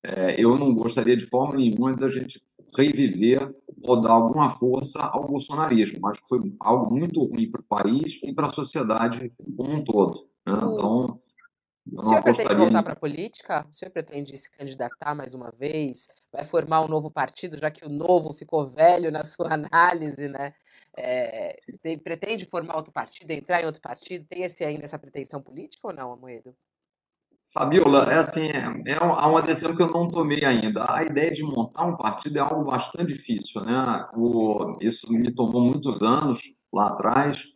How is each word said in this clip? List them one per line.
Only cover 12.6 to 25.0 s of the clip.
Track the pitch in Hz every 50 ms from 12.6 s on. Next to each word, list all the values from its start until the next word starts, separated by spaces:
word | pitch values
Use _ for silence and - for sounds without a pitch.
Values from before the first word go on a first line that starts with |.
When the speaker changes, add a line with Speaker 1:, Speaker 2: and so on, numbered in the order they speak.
| -
Speaker 2:
voltar | - 226 180
Speaker 1:
em | -
Speaker 2:
pra | 165 156
política? | - - 151 147 151 185 226 _ - - - 185 151 147 147
O | 151
senhor | - - -
pretende | _ 170 156 _ 151 143 143 135 139 135
se | - -
candidatar | _ _ 139 139 131 131 123 120 - _ - 147 147
mais | 147 139 127 127
uma | 131 123 117 113 117
vez? | 131 151 156 160 151 135 123 - - - _ _ _ _ -
Vai | 135 151
formar | 156 - 165 151 151 160 160 160
um | 156
novo | 156 156 151 151
partido, | - 156 139 - _ - - 180 156 147
já | 147 151
que | 151 - -
o | 151
novo | 147 143 156 170 180 175 156 156 151
ficou | - 156 _ - 156 147
velho | 135 - 151 156 170 180 175 175 160
na | 147 151 156
sua | - - _ 170 160 160
<laughs> |
análise, | 156 147 - - 165 170 180 175 170 156 151 143 139 143 143
né? | 139 135 139 143 147 _ _ _ _ _ _ _ _
É, | - 127 127 127 127 123 113 110 113 98 82 - - _ - - - _
tem, | 160 165 160
pretende | - - 165 165 190 196 226 208 180
formar | - - 175 160 170 165
outro | 156 156 - _
partido, | 151 117 - - - - 151 160
entrar | 147 139 - 180 170 170
em |
outro | 160 151 - _
partido? | - 120 _ - - 180 170 151
Tem | _ 185 180 180
esse, | 175 175 - 175
ainda | 151 147 151 147
essa | 147 -
pretensão | 143